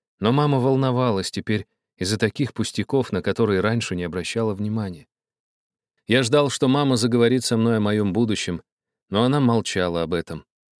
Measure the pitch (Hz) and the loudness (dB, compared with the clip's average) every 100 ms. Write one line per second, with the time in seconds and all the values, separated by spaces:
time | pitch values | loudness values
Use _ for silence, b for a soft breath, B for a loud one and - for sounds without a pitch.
0 | _ _ 104 135 147 139 127 131 135 123 | _ _ 0 2 2 2 2 2 2 2
1 | 127 98 95 - - 107 - _ _ _ | 0 0 -4 -6 -4 -4 -4 _ _ _
2 | 92 104 110 - 135 - 110 - 104 139 | -4 0 0 0 -4 -4 -4 -4 -2 -2
3 | 120 95 92 95 113 95 101 113 107 90 | -2 -2 -2 0 2 2 0 -2 -2 -6
4 | 87 87 85 117 113 98 104 110 101 85 | -6 -6 -6 -4 -4 -2 -4 -4 -6 -10
5 | - _ _ _ _ _ _ _ _ _ | -18 _ _ _ _ _ _ _ _ _
6 | - 120 120 147 143 - 135 139 143 123 | 0 2 4 2 2 0 0 2 2 2
7 | 117 120 117 127 - 113 113 113 104 107 | 2 4 4 2 0 0 2 2 2 0
8 | 101 92 117 101 - 85 - _ _ _ | 0 0 0 0 -4 -8 -10 _ _ _
9 | _ 98 120 147 127 117 - 98 90 85 | _ 0 2 2 2 2 0 -2 -2 -2
10 | 82 85 - 80 - _ _ _ | -2 -4 -4 -10 -14 _ _ _